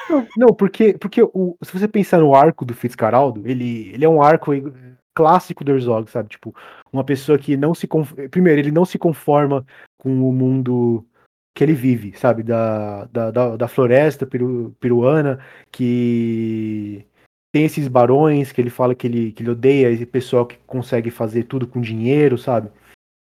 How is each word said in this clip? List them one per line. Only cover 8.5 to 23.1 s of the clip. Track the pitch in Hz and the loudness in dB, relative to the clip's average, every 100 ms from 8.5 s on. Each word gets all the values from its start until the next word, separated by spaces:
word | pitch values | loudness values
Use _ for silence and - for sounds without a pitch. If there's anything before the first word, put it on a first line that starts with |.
| 147 | 4
ele | 147 | 2
não | 151 180 | 0 0
se | - | -2
conforma | 180 143 - 147 143 139 131 - _ _ | -4 -2 0 2 2 -2 -6 -16 _ _
com | 131 131 131 | -4 0 0
o | |
mundo | 127 131 131 127 123 120 113 - _ _ _ _ - | 0 0 0 -2 0 0 -2 -6 _ _ _ _ -2
que | |
ele | 143 | 0
vive, | 143 127 120 101 90 | 2 0 -2 -4 -2
sabe? | 127 113 | 0 0
Da, | 113 117 113 107 104 101 104 | -2 -2 -2 -4 -6 -10 -10
da, | 120 113 | -6 -4
da, | 113 123 117 | -2 -2 -2
da | 120 | -4
floresta | - 123 127 151 131 135 | 0 4 4 4 0 -6
peru-, | 127 123 123 117 113 | -4 -4 -4 -8 -6
peruana, | 127 120 123 156 147 131 - - _ | 0 2 2 2 0 -4 -10 -20 _
que | - 123 123 120 117 117 113 113 113 110 107 104 101 - _ _ _ _ | -6 -2 0 0 -2 -2 -4 -4 -6 -6 -8 -10 -14 -20 _ _ _ _
tem | 147 156 | -2 -2
esses | 156 139 | -2 -2
barões | 123 120 135 156 147 135 | 2 4 4 4 2 -2
que | - | -4
ele | 120 | -4
fala | - 127 | -2 -2
que | 123 123 | -2 -4
ele, | 117 113 | -4 -4
que | 104 | -6
ele | 117 | -6
odeia, | 120 131 143 123 | 0 2 4 2
esse | 117 120 | 0 -4
pessoal | 127 120 127 120 | -6 0 0 0
que | - - | -6 -12
consegue | 131 120 123 113 | -10 -4 -4 -4
fazer | - 113 117 | -6 -4 -4
tudo | 117 131 123 | -4 -6 -6
com | 123 | -6
dinheiro, | 117 113 117 147 147 120 | -6 -4 0 2 2 0
sabe? | - 117 107 - _ _ _ | -2 -4 -4 -12 _ _ _